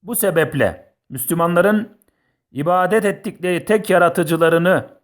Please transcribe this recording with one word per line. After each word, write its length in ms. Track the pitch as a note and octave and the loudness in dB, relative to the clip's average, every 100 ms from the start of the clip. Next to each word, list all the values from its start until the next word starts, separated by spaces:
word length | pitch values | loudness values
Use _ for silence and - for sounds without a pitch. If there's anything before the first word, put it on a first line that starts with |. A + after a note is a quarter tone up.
Bu 140 | F#3 A#3+ | -8 -4
sebeple 760 | G3+ E3 D#3 D3 G#2+ E2 - _ _ | -2 0 0 0 -2 -2 -18 _ _
Müslümanların 920 | C3+ - E3+ E3+ F3 F#3+ G#3+ - _ _ _ _ _ _ | -12 -6 -2 0 2 2 2 -4 _ _ _ _ _ _
ibadet 520 | B2 D3+ F3+ F3+ A3 | -6 -2 0 2 0
ettikleri 600 | G#3 G3 - - F3+ F3 | 0 -4 -10 -8 -4 -4
tek 260 | E3+ G#3+ F#3 | 0 -2 2
yaratıcılarını 1080 | F3+ E3+ E3+ E3 E3 E3 E3 E3+ E3+ A#2+ - | 4 4 2 -2 2 2 2 2 0 -2 -18